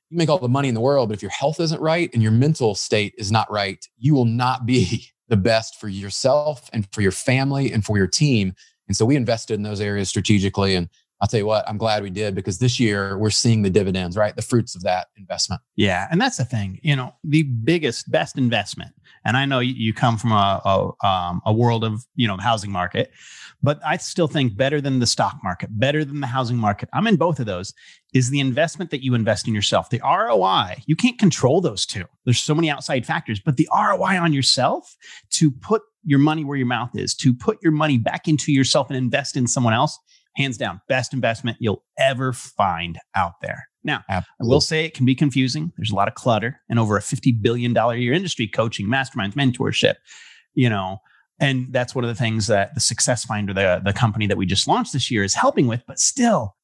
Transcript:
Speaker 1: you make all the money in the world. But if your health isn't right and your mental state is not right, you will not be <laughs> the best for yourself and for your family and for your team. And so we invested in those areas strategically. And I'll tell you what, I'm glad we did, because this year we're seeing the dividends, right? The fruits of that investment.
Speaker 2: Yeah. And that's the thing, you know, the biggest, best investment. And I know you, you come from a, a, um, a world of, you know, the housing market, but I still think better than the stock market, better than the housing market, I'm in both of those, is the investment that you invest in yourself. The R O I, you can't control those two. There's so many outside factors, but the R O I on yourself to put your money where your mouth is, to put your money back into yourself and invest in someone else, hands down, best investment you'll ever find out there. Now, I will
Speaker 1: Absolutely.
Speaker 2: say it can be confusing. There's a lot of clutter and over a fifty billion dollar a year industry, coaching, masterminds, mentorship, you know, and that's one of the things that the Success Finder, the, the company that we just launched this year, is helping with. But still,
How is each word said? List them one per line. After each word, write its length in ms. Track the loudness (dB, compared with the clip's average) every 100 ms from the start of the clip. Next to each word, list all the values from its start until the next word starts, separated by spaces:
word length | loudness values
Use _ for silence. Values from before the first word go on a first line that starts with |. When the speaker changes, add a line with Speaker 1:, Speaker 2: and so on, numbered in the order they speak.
| _
Speaker 1:
you 60 | -2
make 120 | 2
all 100 | 2
the 100 | 2
money 200 | 0 0
in 60 |
the 60 | 0
world. 280 | 2 2 0
But 60 |
if 80 | -2
your 100 | -8
health 260 | -4 -4 -2
isn't 220 | -2 -2
right 280 | 0 0 0
and 100 | 2
your 80 | 4
mental 460 | 4 4 4 0 0
state 380 | 0 0 0 -4
is 140 | 0
not 180 | 0 2
right, 340 | -2 -4 -6 -14 _
you 160 | 2
will 100 | 4 4
not 380 | 2 0 -2
be 440 | 0 2 2 -2 -8 _
<laughs> 100 | -2
the 80 | 2
best 440 | 4 2 0 -12
for 80 | -12
yourself 800 | -10 -8 -2 2 2 2 -4 -6
and 140 | -6 -4
for 80 | 0
your 100 | 0
family 640 | 0 0 2 2 0 -2
and 120 | -2
for 120 | 0 2
your 100 | 2
team. 480 | 2 2 2 0 -4 -16 _ -6
And 100 | 0
so 80 |
we 120 | 2 2
invested 380 | 2 -2 -2
in 80 | -4
those 180 | -4 -4
areas 280 | -4 -2 -2
strategically. 680 | -2 2 4 2 0 2 2
And 120 | -2 _ _ -6
I'll 60 | -2
tell 140 | 0
you 60 | 0
what, 200 | 0 -2
I'm 120 | -2
glad 240 | 0 0
we 80 | -2
did, 240 | -4 -4
because 240 | -4 -6 0
this 200 | 0 2
year 380 | 2 2 -2 0
we're 140 | 0
seeing 320 | 2 4 4
the 80 | 4
dividends, 480 | 4 2 0 -2 0
right? 180 | -2 -2
The 60 |
fruits 340 | -2 0 0 -6
of 60 |
that 240 | -2 -2 -4 _
investment. 460 | -10 -6 -4 -6 _
Speaker 2:
Yeah. 320 | -2 0 0 -2
And 100 | 0
that's 160 | 0 -2
the 80 |
thing, 340 | -4 -4 -6 -6
you 120 | -2
know, 200 | -2 -2 -10
the 180 | 0 0
biggest, 640 | 2 -2 0 0 0 -4 -2
best 260 | -2 -2 -2
investment. 560 | 0 0 -4 -8 -14 _ _ _
And 100 | -2
I 120 | 0 0
know 140 | 0
you, 120 | -2
you 220 | -2 -2
come 240 | 0 0 2
from 140 | 2
a, 280 | 2 2 2 2 2 0 -2
a, 40 | -2
um, 340 | 0 -2 -4 0
a 80 |
world 300 | 2 2 2
of, 200 | -2 -6 -8 -2
you 120 | -2
know, 80 | 0
the 60 |
housing 280 | 0 0 -2
market, 420 | -4 -2 -2 -4 _ -20 -20 -20 -4
but 180 | -2 -2
I 120 | -2 -4
still 320 | -4 -2 0
think 300 | 2 0 0
better 200 | 0 0
than 200 | 0 0
the 80 | 0
stock 320 | 0 -2 -2
market, 280 | -6 -6 -6 -4
better 260 | -2 -2
than 160 | -2 -6
the 60 | -6
housing 320 | -4 -2 0
market, 320 | 0 -2 -4
I'm 140 | -2 2
in 100 | 2
both 240 | 2 0
of 60 | -4
those, 260 | -6 -8 -14 -20 -20 _
is 160 | 0 2
the 120 | 0
investment 500 | 0 0 0 -2 -8
that 120 | -6
you 120 | 0
invest 340 | 0 2 0 0
in 60 |
yourself. 340 | -2 0 0 0
The 140 | -4
R 280 | 0 0 2
O 120 | 2
I, 400 | 2 2 -2 -6 -4
you 100 | 0
can't 220 | 0 2
control 440 | 2 4 2 2
those 240 | 0 -2 -6
two. 180 | -6 -10 _ 0
There's 140 | 0
so 140 | 2
many 140 | 0 0
outside 380 | -2 -2 -4 -2
factors, 340 | -4 -4 -6
but 160 | -2 0
the 120 | 2
R 220 | 2 2
O 80 | 0
I 160 | 0 2
on 160 | 2
yourself 600 | 2 2 2 2 0 -8 _ -20 -20 -6
to 200 | 2 2
put 300 | 2 -2 -2 -2 _
your 140 | 0 4
money 260 | 4 2
where 140 | -4 -2
your 80 | -2
mouth 240 | -2 -4
is, 200 | -6 -6 0
to 160 | 2
put 240 | 2 0 0
your 100 | 2
money 240 | 2 2 2
back 320 | 0 -4 0
into 240 | 0 2
yourself 360 | 2 4 2 0
and 80 | -2
invest 360 | -2 -2 -4
in 120 | -2 -2
someone 260 | 2 2
else, 260 | 2 0 -4 _ _ _ -6
hands 220 | -4 -4
down, 220 | -8 -8 -2
best 280 | -2 -2
investment 420 | -2 -2 -2 -4 -4
you'll 220 | -2 -4 _ -2
ever 320 | 0 0 -4
find 640 | -6 -8 -2 0 0 -6 -8 -6
out 180 | -2 -2 -4
there. 260 | -10 -10 -12 _
Now, 220 | -6 -6 -4
I 60 | -6 -6 -6
will 160 | 2 2
Speaker 1:
Absolutely. 40 |
Speaker 2:
say 240 | 2 -2
it 80 | -2
can 120 | 0 0
be 80 |
confusing. 580 | 2 2 2 0 -2 -6 -6
There's 120 | -4
a 40 |
lot 140 | 0 -2
of 60 |
clutter 460 | -2 0 0 0 -8 -4
and 100 | 0
over 180 | 2 0
a 60 |
fifty 300 | -2 -2 2
billion 400 | 2 2 0 0
dollar 220 | 2 2
a 40 | 0
year 140 | 0
industry, 340 | 0 -2 -4 -6
coaching, 400 | -2 -2 -2 -2
masterminds, 460 | -2 -2 -4 -4
mentorship, 600 | 0 0 0 -2 0 0 0 _ -20 -20 -20 _
you 140 | 0 0
know, 300 | 0 -4 -8 _ _ _ -2
and 340 | 0 0 -2
that's 220 | -2 -2
one 80 | -2
of 40 | -4
the 60 |
things 340 | -2 -2 0 2
that 260 | 2 2
the 60 | -2
Success 440 | -4 0 0 0
Finder, 300 | -2 -4 -2
the, 260 | 0 2 2
the 80 | 0
company 340 | 2 2 2 0
that 100 | 0
we 80 | 0
just 200 | 0 2
launched 240 | 0 0
this 180 | -2 -2
year, 120 | 0
is 120 | 0
helping 320 | 0 0 2 2
with. 160 | 0 -6
But 120 | -2
still, 580 | -2 2 2 2 -2 -8